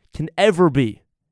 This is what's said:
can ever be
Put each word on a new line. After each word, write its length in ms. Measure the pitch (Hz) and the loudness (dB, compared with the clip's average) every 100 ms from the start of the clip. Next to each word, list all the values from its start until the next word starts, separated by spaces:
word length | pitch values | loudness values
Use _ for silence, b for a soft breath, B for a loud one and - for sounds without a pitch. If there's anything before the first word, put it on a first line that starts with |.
| _ | _
can 160 | - 156 - | -12 -10 -2
ever 320 | 202 175 180 | 0 2 2
be 320 | 135 117 104 _ _ _ | 2 -2 -4 _ _ _